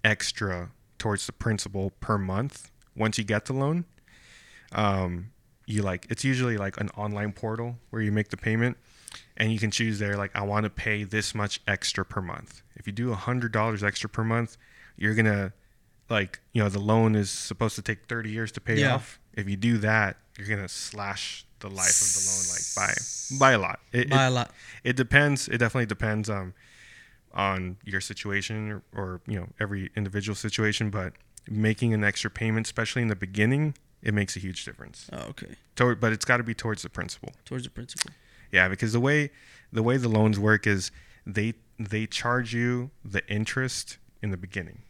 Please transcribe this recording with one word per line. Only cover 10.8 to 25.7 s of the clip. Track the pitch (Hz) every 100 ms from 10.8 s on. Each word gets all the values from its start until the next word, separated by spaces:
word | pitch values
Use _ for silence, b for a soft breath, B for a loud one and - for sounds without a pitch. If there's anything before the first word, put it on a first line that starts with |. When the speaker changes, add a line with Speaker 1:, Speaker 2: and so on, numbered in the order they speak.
| 113 104
Speaker 1:
this | 101 110 -
much | 107 104 - -
extra | 98 - -
per | 92 -
month." | 87 - - - _ -
If | -
you |
do | 101 120
a | 101
hundred | 120 127 120
dollars | 110 113 104
extra | 104 - 110
per | -
month, | 113 113 117 - B B B -
you're | 104
gonna, | 107 110 104 95 - _ _ _ _ _
like, | 110 95 - _
you | 117
know, | 104
the | 101
loan | 104 110 113
is | 107 98
supposed | - - - 110 -
to |
take | 104 104 -
thirty | 117 110
years | 110 110
to | -
pay | - 131
Speaker 2:
Yeah. | 139
Speaker 1:
off. | 131 - - _
If | - 98
you | 98
do | 117 117
that, | 107 110 101 - _ -
you're | 98
gonna | 104 95
slash | - - 104 101 95 - - - -
the | 101
life | 95 90 -
of | -
the | - -
loan, | - -
like, | - - -
by, | 98 - - - - 135
by | 135
a | 117
lot. | 92 - _
It, | 120 123
Speaker 2:
By | 135
Speaker 1:
it, | 131
Speaker 2:
a |
lot. | 123 - B B B
Speaker 1:
it | 123 127
depends. | 127 139 147 139 -
It | 117
definitely | 117